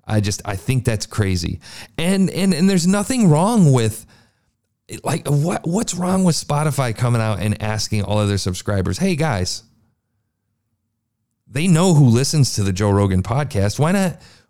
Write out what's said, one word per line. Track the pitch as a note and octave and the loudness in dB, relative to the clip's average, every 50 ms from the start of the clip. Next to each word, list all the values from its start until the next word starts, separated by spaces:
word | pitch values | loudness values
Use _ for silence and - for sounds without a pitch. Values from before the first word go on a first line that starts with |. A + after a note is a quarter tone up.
| _ | _
I | - G#2+ G#2+ | -2 -2 0
just, | G2 G#2 G2+ - - | 0 -2 -4 -6 -8
I | - G2 | -8 -8
think | F#2 - - C3 B2+ - | -6 -4 -2 -2 0 0
that's | B2 A2 - - | -2 -2 -2 -6
crazy. | - - - G#2 F#2+ F#2 F2 F2 - - - - - - - - - _ - | -6 -4 -2 -2 0 0 -2 -4 -6 -8 -8 -12 -18 -20 -20 -20 -14 _ -4
And, | E3 F3+ G3 G3 F#3+ E3 | -2 0 2 2 0 0
and, | - E3 F#3+ G3 F3 | 0 -2 0 0 0
and | C#3 F#3 G3 | 2 2 2
there's | G3 F3+ D#3+ | 2 2 2
nothing | F#3 G3+ G3+ G3+ - C4 B3 A3 E3 | 2 0 0 0 -2 0 2 4 4
wrong | D3 D3+ F3+ G#3+ A#3+ A3 F3 C#3+ C3 | 4 4 2 2 4 4 4 4 4
with, | B2 A2+ G#2+ G#2+ - - - _ _ _ _ _ _ _ _ _ _ _ _ _ _ _ - A2+ G#2+ - | 4 2 0 -2 -6 -14 -20 _ _ _ _ _ _ _ _ _ _ _ _ _ _ _ -18 -18 -10 -6
like, | - - - - C#3 | -6 -6 -4 -2 -2
what, | D3 C#3+ D3+ F3 G#3 - - E3 | 0 0 0 0 -2 -4 -4 -4
what's | E3+ A3 A#3 - F3 | -2 -2 -2 -4 -4
wrong | F3 F3+ F3+ F#3+ F#3+ F#3 | -4 -2 -2 0 2 2
with | F3 D#3 | 2 0
Spotify | - - - D3 C#3+ D#3 D#3 C3+ - C3 A#2+ G#2+ | 0 -2 -4 -2 -2 0 -2 0 0 -2 -2 -2
coming | - B2 A#2+ A#2+ A2+ | -2 0 0 0 0
out | A2 A2 G#2 E2 | 0 -2 -2 -2
and | G2 G#2+ G#2 - G#2 | -2 -2 -2 -2 -4
asking | G#2+ A2 G#2 - - A2 G#2 F#2+ | -4 -4 -4 -4 -4 -4 -4 -2
all | F#2 G#2 G#2+ | -2 0 0
of | G#2 G2+ | 0 0
their | G2+ F#2+ | 0 -2
subscribers, | - G2 F2+ - - - G#2 G2 F2+ E2+ F2+ | -2 -4 -6 -6 -6 -4 -2 -2 -2 -2 -2
"Hey, | - F3+ G3 F3 | -2 -2 -2 0
guys," | C3+ D#3+ D#3 A2 F#2 F#2 - - - - _ _ _ _ _ _ _ _ _ _ _ _ _ _ _ _ _ _ _ _ _ _ _ _ _ _ _ _ _ _ _ _ _ _ _ _ | 0 -2 -2 -2 -2 -4 -4 -6 -10 -14 _ _ _ _ _ _ _ _ _ _ _ _ _ _ _ _ _ _ _ _ _ _ _ _ _ _ _ _ _ _ _ _ _ _ _ _
they | _ - - E3+ G3 | _ -6 -2 2 2
know | E3 D#3 F#3 F#3+ E3 | 4 4 4 4 6
who | D3 C#3+ | 6 6
listens | A#2+ A2+ A#2+ C#3 - - D3+ C3 - - | 6 6 4 2 2 2 2 2 2 0
to | G#2+ G2+ | -2 -2
the | G2 F#2 | -2 -2
Joe | F2 G#2+ G#2 | 0 0 2
Rogan | G2 G2+ G2+ F#2+ F#2+ F#2 F#2 | 4 4 2 2 2 0 0
podcast. | - A2+ C#3 D3+ - - G2 F#2+ G#2 - - | -2 -2 -2 -2 -2 -2 -2 -2 -2 0 0
Why | C#3+ E3 F#3+ | 0 2 2
not, | G3 F#3+ F3 - - - - - _ _ _ | 0 0 -2 -4 -6 -14 -20 -20 _ _ _